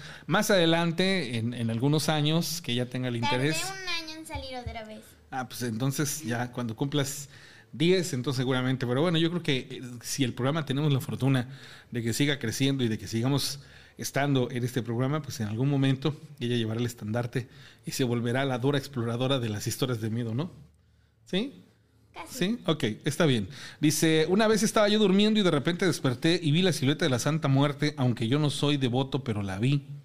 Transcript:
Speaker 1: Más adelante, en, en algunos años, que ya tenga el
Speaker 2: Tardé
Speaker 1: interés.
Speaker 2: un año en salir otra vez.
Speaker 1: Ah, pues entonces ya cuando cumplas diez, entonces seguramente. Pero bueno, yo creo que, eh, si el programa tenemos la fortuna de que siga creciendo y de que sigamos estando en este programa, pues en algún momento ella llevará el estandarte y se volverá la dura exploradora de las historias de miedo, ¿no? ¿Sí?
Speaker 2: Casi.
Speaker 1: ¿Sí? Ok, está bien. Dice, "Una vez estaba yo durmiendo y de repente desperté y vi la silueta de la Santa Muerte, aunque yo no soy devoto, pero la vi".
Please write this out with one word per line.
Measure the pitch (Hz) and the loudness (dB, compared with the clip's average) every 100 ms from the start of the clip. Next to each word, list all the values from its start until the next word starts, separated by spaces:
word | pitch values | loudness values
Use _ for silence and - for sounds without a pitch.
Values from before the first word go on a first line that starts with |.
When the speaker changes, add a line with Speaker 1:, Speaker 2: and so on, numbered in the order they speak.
| - - - | -16 -16 0
Speaker 1:
Más | 180 208 | 0 4
adelante, | 196 165 165 170 165 190 190 127 120 | 4 6 4 2 2 2 0 -2 -2
en, | 117 | -4
en | 120 113 | -2 -2
algunos | 113 139 151 151 | 0 2 2 2
años, | 156 147 165 170 - | 2 2 2 0 -6
que | - | -4
ya | 120 120 | -2 -2
tenga | 127 127 | -4 -4
el | 117 | -2
Speaker 2:
Tardé | 117 127 139 | 0 2 0
Speaker 1:
interés. | 160 | 0
Speaker 2:
un | 370 381 370 339 320 | -4 -8 -6 -6 -6
año | 311 | -14
en | 320 | -12
salir | 294 269 262 | -12 -10 -10
otra | 240 226 | -10 -12
vez. | 214 214 - - _ | -12 -16 -20 -20 _
Speaker 1:
Ah, | 131 120 | -10 -8
pues | - | -6
entonces | 123 110 135 135 139 - | -6 -2 -2 0 -4 -4
ya | 113 117 123 | -4 -4 -4
cuando | 123 120 | -4 -6
cumplas | 107 143 147 135 - - - - - - | -4 -2 0 -2 -6 -14 -20 -20 -20 -18
diez, | 117 165 185 170 | 0 2 2 2
entonces | 127 127 131 | -2 -2 0
seguramente. | 127 127 127 131 123 | 0 2 0 0 0
Pero | 123 | 2
bueno, | 175 160 | 2 2
yo | 165 | 0
creo | 175 | 0
que, | 165 131 | -2 -2
eh, | - 123 123 120 | -4 -12 -12 -12
si | - - | -8 -2
el | 123 | -2
programa | 110 127 160 143 | 0 0 0 -2
tenemos | 139 151 | 0 2
la | 135 | 2
fortuna | - 104 131 135 123 139 - - - | 0 -2 2 2 0 -10 -18 -20 -10
de | 117 | -4
que | 113 | -2
siga | 107 147 139 | 0 0 0
creciendo | 113 - 135 139 | -4 0 0 2
y | 120 | 0
de | 107 | -2
que | 95 | -4
sigamos | 113 123 139 - - - - - - | -2 2 0 -2 -8 -14 -20 -20 -12
estando | 117 - 143 135 123 | -4 -2 2 2 0
en | 127 | -2
este | 123 131 | -2 -4
programa, | 113 117 131 156 | -4 -2 -2 -2
pues | 147 - | -6 -6
en | 104 | -6
algún | 110 139 | -2 0
momento | 139 135 135 160 143 - - | 2 2 2 -2 -6 -14 -8
ella | 120 120 | -2 0
llevará | 110 113 | 0 -2
el | 120 | -4
estandarte | - 104 113 120 131 113 - - - - | -6 -4 -4 -2 -6 -8 -18 -20 -16 -10
y | |
se | - | -2
volverá | 127 120 120 123 | 0 0 0 0
la | 139 123 | 0 0
dura | 135 143 | 0 0
exploradora | 135 123 117 120 131 135 | -2 -4 -4 -2 0 0
de | 117 | 0
las | 104 117 | -2 -4
historias | - 131 117 | -2 -2 -2
de | 110 | -2
miedo, | 113 117 | -4 -4
¿no? | 113 175 - - _ _ _ _ _ - | -4 -6 -10 -20 _ _ _ _ _ -4
¿Sí? | 180 269 - - _ _ _ _ | -4 -4 -8 -20 _ _ _ _
Speaker 2:
Casi. | - 330 254 | -18 -14 -4
Speaker 1:
¿Sí? | 185 247 - | -2 0 -2
Ok, | 156 110 107 | 0 0 -2
está | 156 - 165 | -4 2 4
bien. | 123 95 - - - | 4 0 -10 -18 0
Dice, | 147 147 160 156 156 | 2 4 4 4 4
"Una | 190 220 | 4 4
vez | 220 | 4
estaba | 214 226 208 | 4 4 4
yo | 214 | 6
durmiendo | 208 196 214 214 | 6 6 4 4
y | |
de | 180 | 4
repente | 151 160 170 185 | 2 0 0 0
desperté | - 135 120 165 175 | 2 0 2 2 2
y | 160 | 2
vi | 151 | 4
la | 185 | 4
silueta | 147 131 151 | 2 2 2
de | 165 | 2
la | 123 | 2
Santa | 147 156 147 | 0 0 2
Muerte, | 135 143 139 147 143 | 4 4 2 -2 2
aunque | 123 110 113 | 0 2 0
yo | 143 | 2
no | 147 | 2
soy | - 147 147 | 2 0 2
devoto, | 131 123 131 143 | 2 0 0 -2
pero | 131 107 | -2 -4
la | 101 95 | -4 0
vi". | 123 143 135 - | 0 0 -2 -16